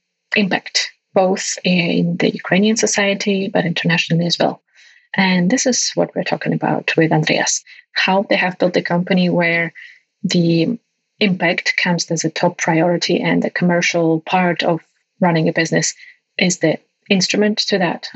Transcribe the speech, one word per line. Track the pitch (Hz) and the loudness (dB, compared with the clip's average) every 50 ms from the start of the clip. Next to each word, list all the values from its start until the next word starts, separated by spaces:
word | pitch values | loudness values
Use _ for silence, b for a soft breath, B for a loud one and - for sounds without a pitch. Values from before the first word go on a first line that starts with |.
| _ _ _ _ _ - - | _ _ _ _ _ -4 -2
impact, | 208 208 180 180 - - - - - - - - _ _ _ - | 0 0 0 -2 -4 -6 -4 -6 -6 -6 -6 -10 _ _ _ 0
both | 196 190 185 190 220 - - - - - | 2 2 2 0 -2 -4 -6 -8 -4 -2
in | 180 180 180 170 170 - 175 175 170 170 | 0 0 2 2 0 0 0 0 0 0
the | - - 175 | 0 0 -2
Ukrainian | - - - - - 185 202 214 220 | -2 -2 -4 0 0 2 2 2 2
society, | 226 - 214 - - 202 196 196 196 - 208 196 190 196 | 2 0 0 0 0 0 0 0 -2 -2 -2 -2 -2 -2
but | 220 - 185 175 | -2 -2 -2 0
internationally | 170 165 - - 170 170 165 - - 165 165 170 | 0 -2 -2 -2 0 0 0 0 0 0 0 0
as | 170 165 - | 0 -2 0
well. | - 151 - - _ b b b b b b b b b b | -2 -2 -2 -6 _ b b b b b b b b b b
And | - 196 185 185 180 175 185 247 | 0 0 2 2 2 2 2 2
this | 262 - | 0 0
is | 262 240 - - - - | 0 0 0 -2 -4 -2
what | 170 175 - - | -2 -2 -2 -2
we're | 180 180 | -6 -4
talking | - - 165 - - 165 | -4 -4 -4 -4 -4 -4
about | 160 - 165 156 - - - - | -2 -2 -2 -2 -2 -2 -2 0
with | - 165 160 170 | 2 2 2 2
Andreas, | 156 156 - - - - - - - - B B B B B - | 2 2 2 0 0 0 -2 -4 -6 -6 B B B B B -6
how | - - - 190 196 196 | -4 -2 0 0 0 0
they | - 202 | 0 0
have | 196 190 185 180 - | 0 0 -2 -2 0
built | 185 180 180 | -2 0 0
a | 185 180 | 0 -2
company | - 175 175 180 180 196 185 180 175 | 0 0 -2 0 0 2 2 2 2
where | 170 175 170 170 165 170 170 165 - B B B B B B B _ _ - | 2 2 2 2 0 0 -2 -4 -8 B B B B B B B _ _ -6
the | 180 - 180 170 165 165 165 165 - 240 - _ _ _ _ _ _ _ - | -2 0 2 2 4 4 2 2 0 -2 -6 _ _ _ _ _ _ _ -2
impact | 220 202 180 175 185 170 185 - - - - - - | 0 0 0 0 0 0 0 0 -2 -4 -2 -2 0
comes | 185 175 165 - - 170 | 0 0 -2 -2 -4 -4
as | 160 - | -4 -4
a | 165 | -4
top | - - - 175 170 - | -2 0 0 0 0 -2
priority | - - 165 160 160 175 175 170 - - 180 - | -2 0 2 2 2 2 0 0 0 0 -2 0
and | - 170 170 175 - | 0 0 0 0 0
the | - | -2
commercial | - - 180 180 175 175 175 - - 175 165 160 165 160 | -2 0 0 2 2 2 0 0 0 0 2 2 0 0
part | - - - 185 180 175 170 - - | -2 0 0 2 2 2 0 0 0
of | - 170 160 - _ _ _ _ _ _ - | 0 0 -2 -4 _ _ _ _ _ _ 0
running | 190 175 165 165 160 175 | 0 2 2 2 2 0
a | 165 | 0
business | - 165 160 165 165 156 - - B B B B B B _ _ - | 0 -2 0 0 0 0 -2 -6 B B B B B B _ _ -2
is | - 180 175 - | 0 0 0 0
the | - 160 143 - _ _ _ _ _ - | 0 0 0 0 _ _ _ _ _ 0
instrument | 208 190 170 - - - 208 214 214 - | 0 0 2 0 0 2 2 2 0 0
to | - - 214 | -2 -2 0
that. | 190 185 165 - - - - - | 0 0 0 -2 -6 -10 -14 -6